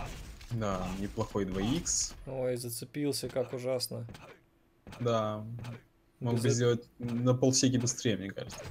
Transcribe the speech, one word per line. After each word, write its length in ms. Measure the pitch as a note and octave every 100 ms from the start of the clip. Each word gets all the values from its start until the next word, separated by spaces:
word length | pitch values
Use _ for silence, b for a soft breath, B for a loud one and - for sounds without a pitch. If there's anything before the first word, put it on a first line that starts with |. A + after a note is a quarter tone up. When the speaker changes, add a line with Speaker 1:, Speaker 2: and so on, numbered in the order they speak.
| - - - - -
Speaker 1:
Да, 360 | A#2 G#2 F#2+ F#2 F#2+
неплохой 460 | G2+ - G#2+ G#2+ F#2+
два 160 | F#2+
икс. 520 | G#2+ E3 - - - - -
Speaker 2:
Ой, 300 | C3+ B2+ A#2+
зацепился, 720 | A#2+ A#2 B2+ D3 C#3+ C3 B2+
как 240 | C3+ A#2+
ужасно. 540 | C3 B2 B2+ - A#2 A2+ - - - _ _ _ _ - -
Speaker 1:
Да. 460 | A#2+ A2+ G#2+ G#2+ A2 A#2 A#2+ A#2 - _ _ -
Мог 160 | A#2+ A#2
Speaker 2:
Без 60 |
Speaker 1:
бы 40 | A#2+
Speaker 2:
эт- 40 |
Speaker 1:
сделать 360 | A#2+ A#2+ A#2 - -
на 340 | A#2+ A#2+ B2+
полсеки 440 | B2 C3+ C3 C3 B2
быстрее, 400 | A#2 - A#2+ F#2+
мне 140 | G2
кажется, 280 | - - - -